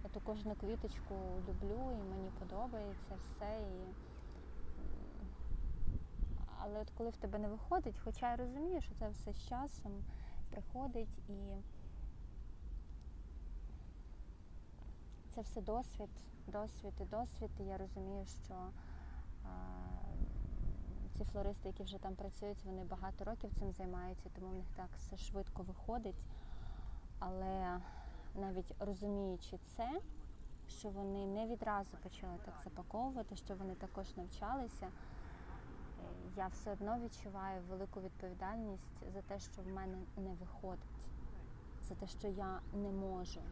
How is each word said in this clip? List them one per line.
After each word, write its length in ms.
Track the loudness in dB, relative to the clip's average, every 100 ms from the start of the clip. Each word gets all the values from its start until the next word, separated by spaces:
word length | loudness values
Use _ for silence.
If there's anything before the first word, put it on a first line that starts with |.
я 60 | -2
ту 100 | -2
кожну 340 | 0 0 2
квіточку 600 | 2 2 2 0 -2 -2 -2 2 2 2
люблю, 440 | 2 4 4 4
і 180 | 2 2
мені 200 | 0 0 -2
подобається 760 | -2 0 2 0 -2 -4 -4 -4
все, 360 | -4 -2 0 0
і, 220 | 0 -2
м, 120 | -4 -6 -6 -6 -6 -6 -2 0 2 2 4 2 2 -2 -4 0 4 6 6 10 10 10 2 4 6 6 2 2
але 220 | 0 2
от 100 | 0
коли 200 | 2 0
в 60 | 2
тебе 220 | 2 4
не 100 | 4
виходить, 500 | 2 6 6 6 2
хоча 260 | 0 4 4
я 60 | 4
розумію, 440 | 2 2 4 4
що 140 | 4
це 140 | 2 0
все 240 | 0 0
з 160 | 0 0
часом 440 | 0 0 0 -2 0 0 -2 0 2 2
приходить, 680 | 0 0 0 2 2 2 0 -2
і 40 | -2 -2 -2 -2 -4 -4 -2 -2 -2 -6 -4 -4 -4 -2 -4 -4 -6 -4 -6 -6 -4 -4 -2 -4 -4 -6 -6 -6 -6 -6 -6 -8 -8 -8 -8 -6 -6 -8 -8 -6
це 120 | -4
все 200 | 0 0
досвід, 500 | 4 2 2 -4 -4 -6 -8 -8 -2
досвід 460 | -2 -2 -2 -4 -2
і 40 |
досвід, 460 | 0 0 0 -2 -2 -2
і 20 |
я 160 | -2 0
розумію, 480 | -2 -2 -2 -2 -2
що, 280 | -4 -4
е, 960 | -4 -4 -4 -6 -6 -4 -4 -4 -4 -4 -2 -2 -2 0 0 0 6 6 6 2 4 4 4 0 0 0
ці 100 | 4
флористи, 440 | 4 6 4 4 -2
які 140 | 0
вже 160 | -2 -2
там 160 | -2
працюють, 500 | -2 -2 -2 -2 -2
вони 200 | -2 -2
багато 400 | 0 0 -2 0
років 300 | 0 0 2 4
цим 140 | 2
займаються, 560 | 2 0 0 -2 -4 -6
тому 140 | -6 -2
в 60 |
них 120 | -2 0 -2
так 140 | -4 -4
все 180 | -4 -2
швидко 460 | 0 0 0 -2
виходить. 600 | -2 -2 0 0 0 -2 -4 -4 -2 -2 0 0 0 -2 -4 -2
Але... 640 | 0 2 2 4 4 2 -2 -4 -6 -6 -4
Навіть 400 | 0 2 2 0 0
розуміючи 800 | 0 2 2 4 2 0 -2 -6
це, 420 | -6 0 2 2 0 -4 -6 -6 -6 -6 -6
що 220 | -4 -2
вони 360 | 0 2 2 2
не 200 | 2 2
відразу 500 | 2 2 2 0 -6
почали 400 | -8 -4 -4 -4
так 100 | -6 -6
запаковувати, 720 | -6 -6 -2 2 2 2 -2 -4
що 180 | -2
вони 200 | -2 -2
також 420 | -2 -4 -2 -4 -4
навчалися, 720 | -4 -2 0 0 0 -4 -6
е, 40 | -6 -6 -6 -6 -6 -6 -6 -6 -6 -6 -6 -6 -6 -4 -2
я 100 | -2
все 260 | -2 -2
одно 260 | 0 2 2
відчуваю 640 | 0 -4 -6 -4 -2 -2 -2
велику 300 | -2 -2 -2
відповідальність 1120 | -4 -4 -4 -2 -2 0 -2 -4 -6 -6 -4
за 100 | -4
те, 160 | -2 -4
що 240 | -4 -4
в 60 | -2
мене 300 | -2 -2 -2 -4 -2
не 180 | -2
виходить, 720 | -2 -4 -4 -2 -2 -4 -4 -4 -2 -2 -2 -4 -6 -6 -4
за 120 | -2
те, 120 | -2 -2
що 220 | 0 0
я 320 | 2 0 0 0
не 200 | 0 2
можу. 480 | 2 2 2 0 0 -2